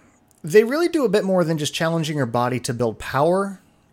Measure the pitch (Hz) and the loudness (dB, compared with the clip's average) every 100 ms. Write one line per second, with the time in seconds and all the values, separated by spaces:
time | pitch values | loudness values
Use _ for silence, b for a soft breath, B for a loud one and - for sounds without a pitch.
0 | B B _ _ 160 185 226 294 339 339 | B B _ _ 2 4 4 0 0 0
1 | 240 202 190 185 160 160 147 - 165 165 | 2 0 2 0 2 0 -4 -2 -2 -2
2 | 156 147 123 120 123 127 - 117 120 104 | -2 -2 -2 0 -2 -2 -4 -2 -4 -4
3 | - 135 156 185 196 196 _ _ _ | -6 0 2 2 -2 -8 _ _ _